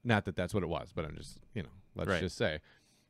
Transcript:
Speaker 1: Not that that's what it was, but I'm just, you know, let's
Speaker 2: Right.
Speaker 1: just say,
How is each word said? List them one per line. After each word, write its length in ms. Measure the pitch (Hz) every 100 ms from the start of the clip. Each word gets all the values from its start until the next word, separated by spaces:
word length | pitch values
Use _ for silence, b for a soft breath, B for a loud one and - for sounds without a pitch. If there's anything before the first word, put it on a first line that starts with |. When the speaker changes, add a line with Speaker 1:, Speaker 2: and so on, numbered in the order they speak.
Speaker 1:
Not 220 | 120 104
that 100 | 98 87
that's 180 | 90
what 80 | 104
it 60 | 82
was, 240 | 76 -
but 120 | -
I'm 120 | 78 78
just, 220 | - - -
you 80 | 110
know, 100 | - - -
let's 140 | - 90
Speaker 2:
Right. 100 | 87
Speaker 1:
just 160 | 87 -
say, 240 | 90 78 b b b b